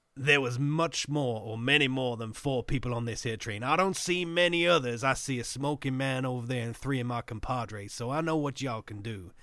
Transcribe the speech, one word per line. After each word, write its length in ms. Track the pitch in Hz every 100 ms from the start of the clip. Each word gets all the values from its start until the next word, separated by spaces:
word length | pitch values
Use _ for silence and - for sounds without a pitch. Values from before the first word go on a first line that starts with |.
| _ 135
There 240 | 135 143
was 180 | 123 127
much 500 | 143 156 165 - -
more, 320 | 147 127 110
or 140 | 107 110
many 300 | 123 147 135
more, 300 | 131 127 117
than 160 | 110
four 320 | - 143 127
people 280 | - 131 123
on 100 | 120
this 180 | 117 107
here 140 | 120 110
train. 260 | 117 104
I 140 | 127 160
don't 200 | 190 -
see 280 | 180 180
many 420 | 170 170 175 170 170
others. 380 | 165 127 117
I 100 | 135
see 240 | 127 - 127
a 60 |
smoking 520 | 113 127 143 147 135 131
man 280 | 135 131
over 200 | 131 127 117
there 180 | 127 117
and 100 | 113
three 220 | 135 131
of 80 | 123
my 160 | 120
compadres, 680 | - 110 - 127 110 107 101
so 180 | - 120
I 100 | 147
know 160 | 165 160
what 240 | 143 131
y'all 220 | 135 113
can 180 | - 104
do. 300 | 113 101 87 -